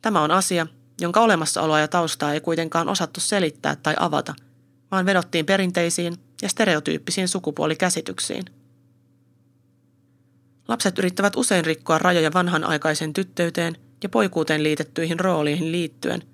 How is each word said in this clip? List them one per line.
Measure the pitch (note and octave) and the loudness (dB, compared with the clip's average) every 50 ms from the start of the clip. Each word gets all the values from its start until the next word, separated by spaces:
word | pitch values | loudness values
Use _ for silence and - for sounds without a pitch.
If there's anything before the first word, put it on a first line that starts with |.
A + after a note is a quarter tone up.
Tämä | - A3+ G#3 E3+ | 0 2 2 4
on | D3+ D3+ | 4 4
asia, | E3+ F#3+ F#3+ - F#3 E3+ D#3+ D#3+ - - _ _ _ - | 4 2 2 2 0 0 -2 -2 -8 -20 _ _ _ -6
jonka | E3+ E3+ F3+ G#3+ | -4 2 4 4
olemassaoloa | A#3 A3+ G3+ E3 E3 D#3+ - - - D#3 D#3 D3+ | 6 6 4 4 2 -2 -2 0 0 2 4 2
ja | D3+ D#3 | 2 2
taustaa | - F3+ E3+ D#3 - - D3+ D3 | 2 0 0 0 -2 -2 -2 -2
ei | C#3+ D#3 | -2 -2
kuitenkaan | D#3 E3+ E3 D#3+ E3 D#3+ - E3+ E3 - | -2 -2 -2 -2 -2 -2 -2 -2 0 0
osattu | G3 - F3 D#3+ - F#3 | -2 -2 -2 -4 -4 -6
selittää | D#3+ - G#3+ G3+ F3+ D#3 C#3+ - - D3 D3 | -4 -2 0 0 0 0 -2 -4 -4 -4 -4
tai | C#3+ - D3+ D#3 - | -2 -2 -2 0 0
avata, | - E3+ D3 C#3+ C#3 - C3+ - - _ _ _ _ _ _ _ _ _ | 0 0 0 -2 -2 -4 -10 -12 -14 _ _ _ _ _ _ _ _ _
vaan | G3 F#3+ F3+ | -4 0 0
vedottiin | F#3+ G3 F3+ E3 - - E3+ D#3 | 2 2 2 0 0 -2 -2 2
perinteisiin | D3 G3 F#3+ F#3+ F3+ F3+ F3 E3+ E3+ E3+ - F3 E3+ E3+ F3+ - _ _ - | 2 2 2 2 0 0 0 0 0 -2 -2 -4 -6 -6 -10 -16 _ _ -10
ja | - G3 | -6 -6
stereotyyppisiin | - - A3+ F#3+ E3 D3+ D3+ - D#3+ D3+ - - - - F#3 F3+ | 0 0 2 2 2 0 0 -2 -4 -4 -4 -4 -4 -2 -2 -2
sukupuolikäsityksiin. | - F#3+ F3+ D#3 C#3+ - D#3 D#3 D#3+ D#3 F#3 F3+ F3 E3 D#3+ - - - - - - - F#3 - - - _ _ _ _ _ _ _ _ _ _ _ _ _ _ _ _ _ _ _ _ _ _ _ _ _ _ _ _ _ _ _ _ _ _ _ _ _ _ _ _ _ - | -2 -2 -4 -4 -2 -2 -2 -2 0 0 0 0 0 -4 -6 -8 -8 -8 -6 -6 -6 -8 -8 -12 -16 -20 _ _ _ _ _ _ _ _ _ _ _ _ _ _ _ _ _ _ _ _ _ _ _ _ _ _ _ _ _ _ _ _ _ _ _ _ _ _ _ _ _ -6
Lapset | A#3 A#3+ - G3+ F#3 - | -4 0 0 -2 0 0
yrittävät | F#3 F3+ F3+ - G3 G3+ G3+ | -2 -2 0 2 0 0 2
usein | B3+ B3+ - G#3 F3+ D#3+ | 0 0 2 2 2 2
rikkoa | D#3+ D#3+ - - - E3 D#3+ | 0 -2 -4 0 0 0 4
rajoja | - F3+ F3+ E3+ D#3+ D#3 D#3+ | 4 4 4 4 2 2 2
vanhanaikaisen | F#3 F3+ F3 F3+ D#3 - - D#3 D3 - E3 D3+ D3 D#3+ D#3 | 2 0 2 0 0 0 0 -2 0 0 0 -2 0 -4 -4
tyttöyteen | D3+ G3 F#3+ F#3 - - F3 E3+ E3+ - E3+ E3 E3 - - _ _ _ | -2 -4 -4 -4 -2 -2 -2 -2 0 -2 -2 -2 -4 -8 -16 _ _ _
ja | - F#3+ | -10 0
poikuuteen | - A#3 G#3+ F#3 F#3 E3+ D#3+ - D#3 D3+ | 2 2 2 2 0 -2 0 0 0 2
liitettyihin | D3+ D3+ D3+ D3 D3+ - - - E3 D#3+ E3+ E3 | 2 0 0 -2 -4 -6 -4 -4 -4 -2 -2 0
rooliin | F3+ F#3+ F3 D#3+ D3+ D3 D3 F3+ D3+ D#3+ | 0 0 2 2 0 0 0 -2 -2 -2
liittyen | E3 F3 E3+ D#3 - - - - - - - - | -2 -2 -4 -4 -8 -6 -6 -4 -4 -4 -8 -12